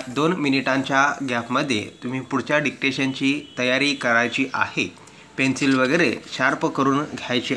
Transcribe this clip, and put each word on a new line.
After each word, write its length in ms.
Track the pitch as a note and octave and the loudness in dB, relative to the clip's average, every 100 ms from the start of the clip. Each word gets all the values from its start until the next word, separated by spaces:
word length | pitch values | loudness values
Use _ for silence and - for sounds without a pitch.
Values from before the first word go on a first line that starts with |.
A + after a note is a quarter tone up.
| C3 | -2
दोन 260 | B2+ D#3 | 0 0
मिनिटांच्या 800 | F3+ D3 C3+ B2+ C3+ C3+ C3+ C#3+ - C#3 | 2 0 0 2 0 2 2 2 0 -4
गॅपमध्ये 600 | A#2+ A#2 B2+ C#3+ A2 G2 - | -4 -2 -2 0 -2 -4 -8
तुम्ही 160 | B2 C3 | -8 -6
पुढच्या 380 | C3 C3+ A#2 D3+ | -4 -4 0 0
डिक्टेशनची 960 | C3 B2 C3+ C3 C3+ C3 C3+ C#3+ C#3+ - | 0 -2 -2 0 -2 0 0 0 -4 -2
तयारी 360 | B2+ B2+ C#3+ | 0 2 0
करायची 520 | C3+ B2 A#2 A#2+ A#2 C3+ | 0 2 2 2 0 -2
आहे. 420 | - G#2 - G#2+ - - - - - | 0 -2 -2 -4 -8 -20 -20 -12 -2
Pencil 420 | C3+ C3 C#3+ C3 | 0 2 2 4
वगैरे 360 | B2+ D3+ D3+ G#2 - | 4 2 2 0 -6
sharp 320 | - C3 D3 D#3+ | -2 0 0 -2
करून 320 | C#3+ C3+ C3+ | 0 2 0
घ्यायची 580 | D3 A#2+ - B2 - | -2 -6 -4 -4 -2